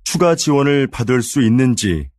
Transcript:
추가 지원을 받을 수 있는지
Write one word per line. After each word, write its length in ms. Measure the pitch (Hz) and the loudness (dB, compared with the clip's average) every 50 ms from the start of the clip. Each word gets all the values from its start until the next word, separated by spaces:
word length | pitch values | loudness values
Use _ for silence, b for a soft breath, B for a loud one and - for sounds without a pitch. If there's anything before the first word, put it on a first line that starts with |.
| _ - | _ -6
추가 260 | - 175 180 170 165 | -2 0 2 2 2
지원을 520 | 160 - 151 143 139 139 143 143 143 135 | 0 0 0 0 2 2 2 2 0 0
받을 340 | 127 - - 117 107 127 123 | -2 -4 -6 -2 0 0 0
수 200 | 117 - - 147 | -2 -2 -2 0
있는지 680 | 123 110 117 127 131 127 117 - 107 98 85 78 71 67 - | 2 2 2 2 2 2 0 0 -2 -2 -2 -4 -6 -10 -14